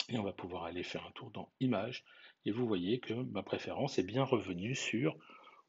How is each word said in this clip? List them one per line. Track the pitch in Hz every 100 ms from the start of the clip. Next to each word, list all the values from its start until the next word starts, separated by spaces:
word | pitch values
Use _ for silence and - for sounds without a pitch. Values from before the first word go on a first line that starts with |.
| -
Et | 113
on |
va | 98
pouvoir | - 95 90
aller | 85 87
faire | 90 87 80
un |
tour | - 120
dans | 98 101 -
images. | 131 104 110 127 - - - - 107
Et |
vous | 107 123
voyez | 98 90 123
que | -
ma | 113 127 104
préférence | 95 - - 87 143 -
est |
bien | - 113
revenue | 135 120 98 87 101
sur | 131 - 110 151 - - - - -